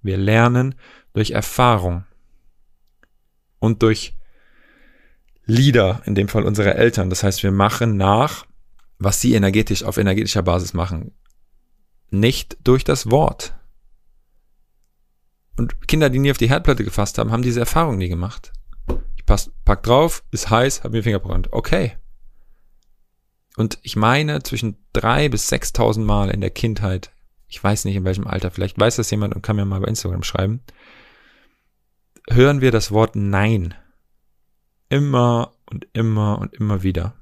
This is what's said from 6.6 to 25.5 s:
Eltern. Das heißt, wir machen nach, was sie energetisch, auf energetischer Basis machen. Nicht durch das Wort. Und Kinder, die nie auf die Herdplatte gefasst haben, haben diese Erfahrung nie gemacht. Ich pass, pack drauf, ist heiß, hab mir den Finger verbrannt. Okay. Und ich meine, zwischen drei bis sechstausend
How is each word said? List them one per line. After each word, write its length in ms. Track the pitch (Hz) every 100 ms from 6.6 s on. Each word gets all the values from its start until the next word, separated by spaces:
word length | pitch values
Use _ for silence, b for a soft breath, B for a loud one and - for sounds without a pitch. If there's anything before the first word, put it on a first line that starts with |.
| 101
Eltern. 360 | - 117 110 92
Das 120 | 90
heißt, 200 | 101 -
wir 100 | 98
machen 440 | 98 101 - 117 104
nach, 500 | 95 104 147 - - - - - - _
was 220 | 95 -
sie 140 | -
energetisch, 480 | 113 98 104 110 98
auf 140 | - 101
energetischer 460 | 101 98 107 104
Basis 300 | 92 87 90
machen. 400 | 85 87 85 - _ _ _ _ _ _ _ _ _ _
Nicht 480 | 98 113 - - -
durch 200 | - 131
das 260 | - 131 107
Wort. 440 | 131 156 - - - - _ _ _ _ _ _ _ _ _ _ _ _ _ _ _ _ _ _ -
Und 320 | 120 - -
Kinder, 220 | 156 147
die 80 | 127
nie 120 | 139
auf 80 | 139
die 100 | 117
Herdplatte 360 | 139 - 127
gefasst 340 | 101 - 101 -
haben, 120 | 110
haben 120 | 117
diese 180 | 123 120
Erfahrung 360 | 117 160 165 104
nie 120 | 90
gemacht. 440 | 87 92 - - - - - - - - -
Ich 80 |
pass, 260 | - 101 - -
pack 180 | - 101
drauf, 400 | 110 127 165 - -
ist 200 | - -
heiß, 320 | 113 135 -
hab 100 | -
mir 60 | 113
den 60 |
Finger 160 | 110 101
verbrannt. 320 | 95 92 87
Okay. 440 | - - 185 160 - - - - - - - _ _ _ _ _ _ _ _ _ -
Und 220 | 107 -
ich 140 | - 104
meine, 460 | 107 135 151 147
zwischen 420 | - 110 113 104 _
drei 360 | - 107 131 147
bis 200 | 117
sechstausend 580 | -